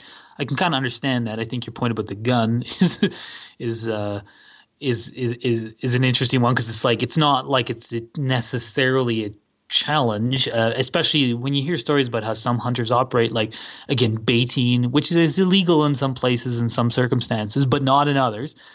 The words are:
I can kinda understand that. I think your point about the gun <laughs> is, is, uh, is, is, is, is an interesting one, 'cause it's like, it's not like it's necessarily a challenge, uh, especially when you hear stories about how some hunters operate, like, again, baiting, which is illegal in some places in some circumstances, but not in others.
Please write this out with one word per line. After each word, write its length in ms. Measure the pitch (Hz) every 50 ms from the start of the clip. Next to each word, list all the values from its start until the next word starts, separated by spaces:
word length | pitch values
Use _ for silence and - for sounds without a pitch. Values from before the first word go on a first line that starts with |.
| - - - - - - - -
I 60 | 147
can 100 | 120 139
kinda 200 | - 185 175 151
understand 500 | 131 135 123 - - - 139 127 120 117
that. 120 | 110 110 110
I 60 | 113
think 220 | 113 - 120 -
your 60 | - -
point 160 | - 123 120
about 160 | 110 110 104
the 80 | - 101
gun 480 | 101 110 123 127 120 113 110 117 120
<laughs> 180 | 123 - - -
is, 180 | 190 170 - - - 175 - - - - - - - - - _
is, 300 | 120 120 117 110 110 113
uh, 340 | 110 107 104 104 101 98 98 - - - - - - - _ _ _ _
is, 300 | - 127 120 113 - -
is, 220 | - 123 127 117 120 120
is, 360 | - 127 117 113 110 110 110 _
is 140 | - 127 120
an 100 | 123 131
interesting 360 | 127 120 - 131 120 - 127
one, 140 | 120 120 127
'cause 160 | 127 113 110
it's 140 | 110 - -
like, 180 | 123 117 104
it's 140 | 123 120 - 160
not 280 | 151 147 139 127 135 139
like 200 | 139 127 120 -
it's 240 | 117 113 - - 120 113 117 - -
necessarily 1080 | 156 139 131 131 123 123 - - 113 - - - 143 131 127 131 131 127 120 113 110 107
a 40 | 104 101 - _ _ _ _ _ _
challenge, 760 | - - - - 147 151 127 117 107 104 113 123 135 131 -
uh, 260 | 127 117 117 113 113 120
especially 580 | - 131 - - 170 156 - - 151 135 123 120
when 180 | 117 123 139
you 80 | 143 139
hear 160 | 135 160 180
stories 300 | 151 - - 147 143 135
about 160 | 120 113 113
how 120 | 107 113 110
some 240 | - - 127 123 117
hunters 320 | - 120 123 123 117 110
operate, 400 | 123 120 127 123 - 123 117 113
like, 200 | 113 113 113 113 - - - - - - - -
again, 260 | 147 123 127 113 110
baiting, 800 | 110 113 135 123 117 127 120 - 135 123 120 123 123 123 123
which 180 | 123 151 147 -
is 300 | 170 170 170 156 139 185
illegal 440 | 190 180 185 196 180 170 170 151 151
in 80 | 147 143
some 180 | 127 139 135 127
places 460 | - - 127 123 117 - 127 120 117
in 80 | 120 113
some 200 | - - 117 120
circumstances, 800 | - - 127 123 135 123 - - 120 110 107 104 - 143 139
but 160 | 131 139 147
not 240 | 139 131 135 143 143
in 100 | 147 143
others. 380 | 139 131 120 107 104 131 156 - - - -